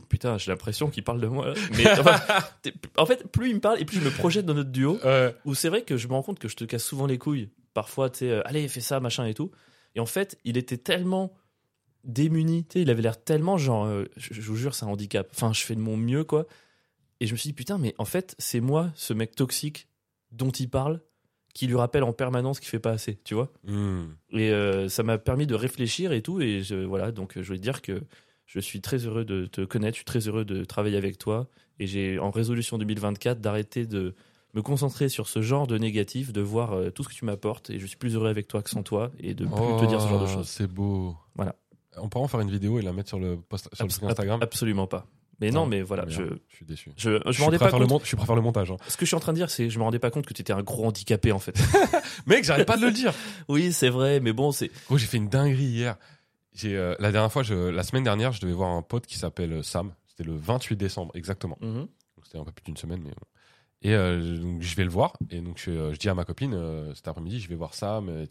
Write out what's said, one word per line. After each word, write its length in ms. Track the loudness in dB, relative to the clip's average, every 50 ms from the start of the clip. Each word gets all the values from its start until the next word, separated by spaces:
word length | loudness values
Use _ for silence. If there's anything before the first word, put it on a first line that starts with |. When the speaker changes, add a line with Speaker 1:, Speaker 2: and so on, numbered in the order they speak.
| -2 0
Speaker 1:
Putain, 280 | 0 0 0 0 -2
j'ai 120 | -2 -2 -2
l'impression 400 | -4 -2 -4 -4 -4 -2 -2 -2
qu'il 140 | -2 -4 -4
parle 160 | -2 -2 0
de 80 | 0
moi. » 260 | 0 0 -2 -2 -2 -2 -4 -4 0 4
Mais, 120 | 8 10 10
Speaker 2:
<laughs> 80 | 10 10
Speaker 1:
enfin, 220 | 10 10 10 8 6 4 2 2 2 0 -6 _
t'es, 120 | -8 -8 -8 -8 -12 -2 2
en 80 | 4 4
fait, 220 | 6 4 2 0
plus 220 | -2 -2 0 2 2
il 60 | 2
me 40 | 2
parle, 220 | 2 2 2 2
et 40 | 0
plus 140 | -2 -2 0
je 60 | 0
me 60 | 0
projette 340 | 0 2 2 2 2 2 2
dans 80 | 2 0
notre 180 | 0 0 -2
duo, 260 | 0 2 2 2 2 2 4
Speaker 2:
Ouais. 320 | 4 6 6 6 4 0 -2 -4
Speaker 1:
où 120 | -4 -2
c'est 120 | 0 0
vrai 140 | 0 0 0
que 160 | 0 -2 -2
je 100 | -2 -2
me 60 | -2 -4
rends 100 | -4 -4
compte 160 | -4 -8 -8
que 80 | -10
je 80 | -10 -10
te 80 | -10 -8
casse 220 | -6 -4 -4 -4
souvent 200 | -6 -4 -2 -2
les 120 | -2 -2
couilles. 320 | -2 -2 -2 -2 -2 -4 -8 -12 _ _ _ -6
Parfois, 360 | -6 -6 -4 -2 -2 -2 -2
tu 100 | -2 -2
sais, 100 | -2 -2
euh, « 100 | 0 -2 -2
Allez, 200 | -2 -4 -4 -4 -4
fais 100 | -6 -6
ça, 220 | -4 -2 -2 -2
machin 240 | 0 -2 -2 -2 -2
et 80 | -2 -2
tout. » 180 | -4 -6 -6 -8 _ _ _ _ _ _ _ -6
Et 40 | -4
en 60 | -4
fait, 320 | -2 -2 -2 -4 -4 -6 -8 -6
il 100 | -2 -2
était 200 | -2 -2 -2 -6
tellement 560 | -6 -2 -2 0 0 0 0 -2 -2 -2 -4 -8 _ _ _ _ _ _ _ _ _ _ _ _ _ -14
démuni, 580 | -4 0 2 2 2 4 2 2 2 2 0 -2
tu 100 | -2 0
sais, 80 | 2
il 80 | 4 4
avait 120 | 4 4
l'air 200 | 2 0 -2 -2
tellement 360 | _ 0 0 2 2 2 2
genre, 280 | 2 2 2 2 2 0
euh, 180 | 0 -2 -4 -4 -6 -10
je, 180 | -14 -16 -14 -12
je 80 | -12
vous 140 | -8 -6 -4
jure, 180 | -4 -4 -4 -4
c'est 120 | -4 -4
un 40 | -4
handicap. 380 | -4 -4 -4 -4 -2 -4 -4 -4
Enfin, 200 | -4 -2 0 0
je 100 | 0 0 -2
fais 120 | -2 -4
de 60 | -4
mon 160 | -2 -2 -2
mieux, 260 | -2 0 0 0 0 0
quoi. 220 | 2 0 0 0 -2 -8 -20 _ _ _ _ _ _ _ _ _ _ _ -4
Et 60 | -4
je 60 | -2 -2
me 40 |
suis 120 | -4 -4 -6
dit, « 40 | -8
Putain, 240 | -8 -6 -4 -2 -2
mais 160 | -2 -2 -2
en 80 | -4 -4
fait, 300 | -2 -2 -4 -4 -6 -8
c'est 220 | -10 -6 -4 -2 0
moi, 320 | 0 2 2 2 0 -2 -4
ce 180 | -6 -6 -4
mec 220 | -4 -4 -4 -4 -2
toxique 520 | -2 -2 0 -2 -4 -4 -6 -8 -10 -16 _ _ _ _ _ _ _ _ _
dont 200 | -6 -4 -2 -2
il 180 | -2 -2 -4 -2
parle, 320 | 0 0 0 0 -2 -4 -6 _ _ _ _ _ _ _ _ _ -8
qui 100 | -4 0
lui 100 | 2 4
rappelle 280 | 4 4 4 4 4 2
en 100 | 2 2
permanence 460 | 0 -2 0 0 0 0 0 -2 -4
qu'il 100 | -6 -6
fait 80 | -4
pas 140 | -2 0 0
assez », 240 | 0 0 -2 -6 -8 -8 _
tu 100 | -2 -2
vois. 180 | -2 -2 -2 -6 _ -8
Speaker 2:
Hmm. 420 | -4 -2 0 0 0 0 -2 -4 -8 -12 -16 _ _
Speaker 1:
Et, 220 | 0 2 4 4
euh, 360 | 4 4 4 4 2 2 0
ça 140 | 0 0 0
m'a 160 | 0 2 0
permis 300 | 0 0 0 0 0 2
de 80 | 0 0
réfléchir 560 | 0 0 -2 -2 -2 -2 -2 -2 -2 -2 -2
et 100 | -2 -2
tout. 180 | -2 -2 -2 -2
Et 200 | 0 0 0 -2
je, 140 | -2 -4 -4
voilà, 360 | -4 -4 -2 -2 -2 -2 -4
donc, 240 | -4 -6 -8 -8 -8
euh, 60 | -10
je 60 | -8
voulais 100 | -6 -6 -4
dire 220 | -4 -4 -6 -6
que 220 | -6 -8 -8 -8 -8 -12 -16 -20 _ _ _ _ _
je 140 | -10 -8 -8
suis 220 | -8 -6 -8 -10
très 160 | -6 -4 -4 -4 -2
heureux 180 | -4 -4 -4 -4
de 220 | -2 -4 -4 -4
te 140 | -4 -6 -6 -4
connaître, 300 | -4 -2 -2 -2 -2 -2
je 40 | -4
suis 40 | -6
très 220 | -4 -2 -2 -2
heureux 180 | 0 -2 -2 -2
de 180 | -2 -4 -4 -6
travailler 320 | -4 -4 -2 0 0 0
avec 200 | 0 0 -2 -4
toi. 320 | -4 -4 -2 -2 -2 -2 -6 _ _ _ _ _ -6
Et 80 | -6
j'ai 320 | -4 -2 -2 -2 -2 -2 -2
en 100 | -2 -2
résolution 480 | 0 0 0 0 0 -2 -2 -2 -4
deux 80 | -4 -2
mille 140 | -2 -2 -2
vingt-quatre 420 | -2 -2 -2 -2 0 -2 -2 0
d'arrêter 460 | -2 -2 -2 -2 -2 -4 -4 -6 -4
de 260 | -4 -2 -4 -4 -4 -6 -10 _ _ _ _ _ _ -6
me 80 | -4
concentrer 480 | -2 0 0 0 0 0 0 0 0 0
sur 180 | 0 -2 -6
ce 140 | -4 -2 -2
genre 240 | 0 2 2 2 2
de 120 | 2 0 0
négatif, 520 | 0 0 0 0 0 -2 -4 -6 -6 -4
de 100 | -2 -2
voir, 320 | -2 0 0 0 0 0 0
euh, 180 | 0 -2 -2
tout 120 | -4 -6 -10
ce 60 | -10
que 40 | -10
tu 100 | -8 -6
m'apportes. 460 | -6 -4 -2 -2 -4 -4 -4 -8 -10
Et 80 | -10 -10
je 60 | -10
suis 100 | -12 -10
plus 160 | -6 -4 -2 0
heureux 140 | 0 2 0
avec 180 | 0 -2 -4
toi 140 | -4 -4 -6
que 80 | -4 -4
sans 140 | -6 -6 -4
toi, 280 | -2 -2 -2 -2 -2 -6 -8
et 140 | -8 -8 -6
de 120 | -4 -4
plus 100 | -2 0 2 2 2 4 4
te 60 | 4
dire 120 | 4 4 4
ce 60 | 4
genre 120 | 4 4 4
de 40 | 2
Speaker 2:
Oh, 80 | 2 0
Speaker 1:
choses. 120 | -2 -4
Speaker 2:
c'est 200 | -6 -4 -4 -4
beau. 480 | -2 -2 -2 0 0 0 0 -2 -4 -6 -10 _ _ -6
Speaker 1:
Voilà. 220 | -4 -4 -4 -6 -8 _ _ _ _ _ _ -14
Speaker 2:
On 120 | -10 -8 -6
pourra 140 | -2 -2 -2
en 20 |
faire 140 | 0 0 0
une 100 | 0 0
vidéo 260 | -2 -2 0 0 0
et 60 | 0 -2
la 100 | -2 -4
mettre 160 | -6 -6 -6
sur 100 | -6 -4
le 180 | -4 -4 -4
post, 320 | -6 -8 -10 -10 -10 -10 -10 -6
sur 100 | -6 -4
le 40 | -4
Speaker 1:
Abs-, 80 | -4
Speaker 2:
truc 120 | -2 -2 -2
Instagram. 240 | -2 0 0 0 0 0
Speaker 1:
ab-, 40 | 0
absolument 420 | -2 -2 0 0 2 2 2 0
pas. 220 | -2 -4 -6 -8 -10 _ _ _ _ _ -2
Mais 120 | 0 2
non, 140 | 2 2 2
Speaker 2:
Ah, 20 |
Speaker 1:
mais 160 | 2 0 -2 -2
voilà, 240 | -2 -4 -4 -4
Speaker 2:
merde, 120 | -4 -4 -4 -4 -4
Speaker 1:
je, 40 | -6 -10 -12
Speaker 2:
je 80 | _ -20
suis 100 | -18 -14
déçu. 260 | -12 -12 -12 -14 -16 -10
Speaker 1:
je, 220 | -2 2 2 2 4 2
je 40 | 2
Speaker 2:
Je 80 | 2 4
Speaker 1:
m'en 60 | 4
rendais 140 | 4 6 6
pas 60 | 6
Speaker 2:
préfère 120 | 6 8 6
le 60 | 6
Speaker 1:
compte. 140 | 6 4 2
Speaker 2:
mon-, 40 | 2
je 100 | 0 -2
préfère 200 | 0 2 4 4
le 60 | 4
montage, 300 | 4 4 2 0 0 -2
hein. 60 | -4 -8 -8
Speaker 1:
Ce 100 | -8 -4
que 80 | -2 0
je 40 | 0
suis 60 | 0
en 40 | 0
train 140 | 0 0 0
de 40 |
dire, 140 | 0 0 -2
c'est 140 | -2 -2 -2
que 40 | 0
je 80 | 0
me 60 | 0 0
rendais 160 | 0 2 2
pas 100 | 0 0
compte 160 | 0 -2 -4
que 80 | -4 -8
t'étais 180 | -6 -2 -2 -2
un 100 | -2 -2
gros 240 | -4 -2 0 0
handicapé, 440 | 0 0 0 0 2 2 4 4 4
en 60 | 4
fait. 180 | 2 -2 0 2 4 6 6 8 6 6 6
Speaker 2:
<laughs> 340 | 4 2 0 -2 -8 -4 4
Mec, 180 | 6 6 6 6
j'arrête 220 | 6 4 6 6
pas 120 | 6 4
de 40 | 6
le 100 | 6 4
dire. 220 | 4 4 2 2 2 0 -4 -12
Speaker 1:
<laughs> 160 | -12 -10 -2
Oui, 240 | 2 2 4 4 4
c'est 180 | 4 4 4 4
vrai, 300 | 6 4 4 4 4 4
mais 140 | 4 2 2
bon, 180 | 4 2 2
c'est 200 | 2 0 -2 -4 -6 -8 0
Speaker 2:
Gros, 100 | 2 2
j'ai 80 | 2 4
fait 120 | 2 0
une 120 | 0 2 2
dinguerie 360 | 2 4 4 4 4 2 2
hier. 320 | 0 0 0 0 -2 -2 -6 -10 -20 -20 _ _ _ _ _ _ _ _
J'ai, 220 | -6 -4 -2 0
euh, 200 | 0 0 0 0
la 140 | 2 2 4
dernière 200 | 4 4 4 4
fois, 120 | 2 0 0
je, 100 | 0 0
la 300 | 0 0 0 0 -2 -2
semaine 200 | 0 0 0 2
dernière, 280 | 2 2 2 2 0
je 100 | -2 -2
devais 120 | -2 -2 0
voir 180 | 0 0 0
un 100 | 0 -2
pote 240 | -2 -4 -4 -6 -4
qui 140 | -6 -8 -6
s'appelle, 340 | -6 -6 -4 -4 -4 -4 -4
euh, 80 | -4
Sam. 320 | -4 -4 -4 -4 -4 -6 -10 -16 _
C'était 160 | _ _ -10 -8
le 120 | -6 -6
vingt-huit 400 | -4 -2 0 0 0 -2 -2 -2
décembre, 360 | -2 -2 -4 -4 -6 -8 -8 -10
exactement. 460 | -10 -8 -8 -6 -6 -6 -8 -8 -8
Speaker 1:
Mhm. 120 | -8 -8 -6 -8
Speaker 2:
Donc, 60 | -8 -10 _ _ _ _ _ -20 -20
c'était 160 | _ -14 -14
un 40 | -12
peu 80 | -14
plus 120 | -16 -14 -14
d'une 140 | -12 -12
semaine, 240 | -10 -8 -8 -8 -8 -10
mais 80 | -12
bon. 160 | -14 -16 -18 -20 _ _ _ _ _ _ _ _ _ _ 2
Et, 100 | 4 4
euh, 460 | 4 4 4 2 0 0 -2 -4 -4
donc, 240 | -4 -4 -6 -4 -6
je 120 | -4 -2
vais 100 | 0 0
le 40 | 2
voir. 240 | 2 2 2 0 0 -4 -8 -8
Et 100 | -8 -8
donc, 180 | -8 -10 -10 -8 -6
je, 60 | -4
euh, 240 | -4 -2 -2 -4 -4
je 60 | -2
dis 100 | 0 0
à 60 | 0
ma 100 | 0 -2
copine, 300 | -4 -6 -6 -4 -4 -4
euh, « 360 | -4 -4 -6 -6 -8 -8 -10 -12
Cet 120 | -12 -10
après-midi, 320 | -10 -10 -8 -8 -8 -8 -8
je 80 | -8
vais 60 | -8 -8
voir 200 | -8 -8 -10 -8
Sam, 340 | -6 -6 -4 -4 -4 -6 -6
euh, 140 | -8 -8 -8
et 40 | -10